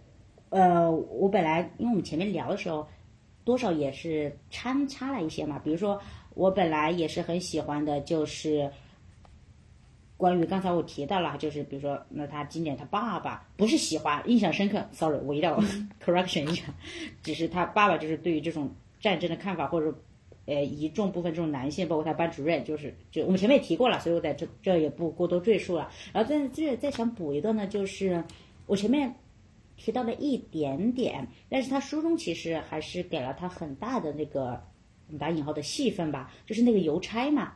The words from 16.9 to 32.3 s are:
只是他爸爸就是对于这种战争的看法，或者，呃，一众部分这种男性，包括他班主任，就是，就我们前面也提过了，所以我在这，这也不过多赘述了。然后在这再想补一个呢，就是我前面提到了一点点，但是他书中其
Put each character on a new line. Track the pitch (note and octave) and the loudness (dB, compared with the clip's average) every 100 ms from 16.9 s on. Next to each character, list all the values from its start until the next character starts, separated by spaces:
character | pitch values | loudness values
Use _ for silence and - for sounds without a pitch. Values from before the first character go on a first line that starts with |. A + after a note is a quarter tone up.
| - D#4+ - | -12 -12 -10
只 | - | -8
是 | D3+ E3 | -2 -2
他 | F3+ E3+ | 0 0
爸 | G#3+ G#3 | 4 4
爸 | D#3 | 4
就 | D#3 | 0
是 | D#3 | -2
对 | F3+ | 0
于 | D#3 | 0
这 | D#3+ | 0
种 | D#3+ C#3 - - - | -2 -4 -6 -16 -2
战 | G#3+ F3 | 0 2
争 | E3+ | 0
的 | E3 | -2
看 | G3 F3 | -4 -2
法， | C#3+ | 0
或 | E3+ | 0
者， | D#3 - - - - - - | 0 -2 -10 -20 -20 -14 -4
呃， | C#3+ | -2
一 | C#3+ D3 D#3 | -2 -2 -4
众 | A3 G3 | -2 -2
部 | F3 | -2
分 | E3+ | -2
这 | D#3+ | -2
种 | D#3+ | -2
男 | C#3+ C3 | -2 -4
性， | D3 E3 | -2 0
包 | D#3+ | 0
括 | |
他 | D#3 | 0
班 | D3+ E3+ | 0 -2
主 | D#3 | -2
任， | C#3+ D#3+ | 0 0
就 | B2 D3+ | -2 -6
是， | C#3+ - - | -8 -12 -8
就 | D#3+ | -2
我 | C#3+ | 2
们 | F#3 | 4
前 | G3+ | 6
面 | C#4+ | 6
也 | |
提 | C#4+ E3 | 4 2
过 | B3 | 2
了， | D#3 | 2
所 | E3 | 2
以 | |
我 | E3+ | 0
在 | D#3 | 0
这， | C#3+ E3 - | -4 -6 -4
这 | F#3+ F3+ | 2 4
也 | D3+ | 2
不 | D3 E3 | 0 -4
过 | D3+ F3 | 0 0
多 | F3+ | 2
赘 | F3+ G3 | 4 2
述 | - E3+ | 2 -2
了。 | C#3 - - | -4 -10 -4
然 | F#3+ | 0
后 | A3+ | 2
在 | D4+ C#4 | 0 0
这 | - D#4 A#3+ | -2 -2 0
再 | C#4+ | -2
想 | C4+ A#3 | -2 -2
补 | A#3 D#3 | -2 -2
一 | C#3+ | 0
个 | G#3 | 0
呢， | A3 G3+ | 0 0
就 | G#3 | -2
是 | F#3+ - F#3+ F3 D#3+ - - - - | -4 -2 0 0 -2 -10 -20 -14 -2
我 | G3 | 0
前 | G#3 | 4
面 | C#4+ C4 - - - - - - - | 2 2 -4 -16 -20 -20 -20 -20 -10
提 | - | -4
到 | A3+ | -2
了 | A#3 | -2
一 | - D4 B3 | -2 0 -2
点 | - D#3+ C#3+ C#3 G#3+ | -2 -4 -2 0 0
点， | B3+ F#3 C#3+ C3 - - | 0 -2 -2 -8 -14 -4
但 | C4 | -2
是 | A#3+ | 0
他 | C4+ | -2
书 | C4+ D4+ | -2 -2
中 | E4 E4 | 0 0
其 | - | -2